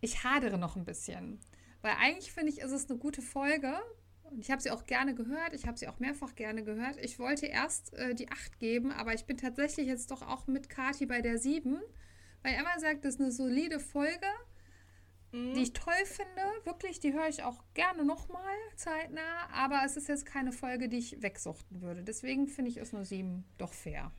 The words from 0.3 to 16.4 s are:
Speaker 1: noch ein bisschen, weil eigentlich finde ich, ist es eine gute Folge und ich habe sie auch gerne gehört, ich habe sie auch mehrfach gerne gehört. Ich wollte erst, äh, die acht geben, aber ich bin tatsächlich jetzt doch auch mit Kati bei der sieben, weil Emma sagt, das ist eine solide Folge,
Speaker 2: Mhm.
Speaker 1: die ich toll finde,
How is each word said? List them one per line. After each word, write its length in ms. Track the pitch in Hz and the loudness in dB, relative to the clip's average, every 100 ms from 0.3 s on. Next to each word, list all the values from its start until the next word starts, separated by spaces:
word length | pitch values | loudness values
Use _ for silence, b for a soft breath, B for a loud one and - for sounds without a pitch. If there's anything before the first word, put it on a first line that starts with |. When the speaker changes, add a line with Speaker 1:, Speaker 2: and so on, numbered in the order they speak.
| 285 247 190 | 4 6 2
Speaker 1:
noch 200 | 175 196 | 0 -2
ein 80 | |
bisschen, 560 | 170 170 - 175 180 208 B B B B | -6 -6 -6 -6 -8 -10 B B B B
weil 120 | 220 214 | 0 4
eigentlich 320 | 254 359 392 | 4 4 -6
finde 180 | - 311 | -2 -2
ich, 80 | 285 | 0
ist 100 | 262 | -2
es 160 | 269 277 | -2 -2
eine 100 | 240 | -2
gute 220 | 277 294 | -2 -4
Folge 540 | 240 277 277 311 277 311 466 453 - - | -6 0 2 2 2 -2 -4 -12 -20 -20
und 140 | 320 277 | -12 -10
ich 100 | 214 | 0
habe 100 | 269 | 0
sie 80 | 262 | 2
auch 160 | 233 - | -4 0
gerne 280 | 247 269 | 2 2
gehört, 380 | 240 233 294 330 | 2 -2 0 -2
ich 140 | 311 - | -2 -4
habe 100 | 240 | -4
sie 100 | - | -6
auch 100 | - | -2
mehrfach 380 | 247 285 262 - | -2 -2 -6 -6
gerne 260 | 214 220 | -4 -4
gehört. 320 | 214 214 247 285 | -2 -2 -2 -4
Ich 200 | 240 - | -6 -4
wollte 280 | 247 294 294 | 0 2 2
erst, 460 | - 277 - - | 2 2 0 -4
äh, 200 | - 254 | -4 0
die 160 | 240 247 | 0 -2
acht 280 | - - - | -6 -8 -2
geben, 320 | 226 240 247 | 2 4 2
aber 200 | - 226 | 0 0
ich 100 | 226 - | -2 -2
bin 100 | 262 | -2
tatsächlich 520 | 262 247 294 302 269 | -2 2 0 2 0
jetzt 220 | 254 - | 0 -2
doch 100 | 262 | -8
auch 240 | - 262 - | -4 -4 0
mit 220 | 269 277 | 0 0
Kati 360 | - 262 277 269 | -2 -2 0 2
bei 140 | 247 | 2
der 160 | 240 233 | 2 2
sieben, 420 | 247 311 254 302 440 B B B B B | 4 2 2 0 -2 B B B B B
weil 120 | 262 | 0
Emma 240 | 233 311 349 | 2 2 2
sagt, 260 | 311 294 | 2 2
das 100 | 285 - | 0 2
ist 40 | |
eine 120 | 269 | 2
solide 480 | 240 262 247 330 311 | 4 4 4 4 0
Folge, 460 | - 294 294 349 392 427 480 b b b b b b b - | -2 2 2 2 0 -2 -6 b b b b b b b -12
Speaker 2:
Mhm. 220 | 240 247 | -4 0
Speaker 1:
die 80 | 254 | 4
ich 100 | 240 | 2
toll 200 | - - 349 392 | 2 2 4 4
finde, 360 | - 381 370 | 0 -6 0